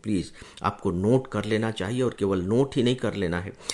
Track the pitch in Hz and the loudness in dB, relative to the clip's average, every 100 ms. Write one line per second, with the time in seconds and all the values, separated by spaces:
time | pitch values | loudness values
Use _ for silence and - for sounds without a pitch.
0 | - 98 80 - - - - - 101 87 | -2 -2 -2 -12 -20 -4 -4 -2 -2 0
1 | 101 131 131 104 107 110 113 107 92 123 | 4 4 2 -4 0 0 0 -2 -2 0
2 | 120 - 98 95 92 117 135 143 120 127 | -2 0 0 2 2 2 2 2 2 2
3 | 110 101 87 87 90 - - | 0 0 0 0 -4 -6 -8